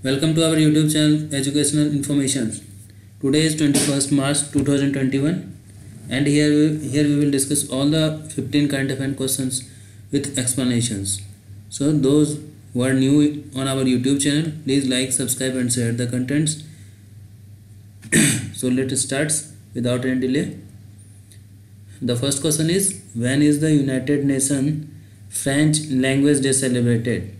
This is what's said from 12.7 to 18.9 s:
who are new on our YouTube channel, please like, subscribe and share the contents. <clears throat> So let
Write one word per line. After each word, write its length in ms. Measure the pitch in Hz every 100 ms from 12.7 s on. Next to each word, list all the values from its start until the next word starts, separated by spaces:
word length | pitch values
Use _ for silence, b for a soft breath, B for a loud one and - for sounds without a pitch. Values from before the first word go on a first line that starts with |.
who 80 | 123
are 100 | 131
new 580 | 135 131 147 147 147 - 131
on 120 | 135
our 160 | 135
YouTube 360 | 131 123 127 139
channel, 300 | 143 147 165 147
please 220 | 131 139 131
like, 260 | 123 131
subscribe 440 | - 127 - 131 127
and 160 | 123
share 200 | 123 117
the 140 | 117 123
contents. 560 | 123 127 147 156 - B B B B B B - - - - - - - - -
<clears throat> 400 | - - - -
So 160 | - 127
let 240 | 127 131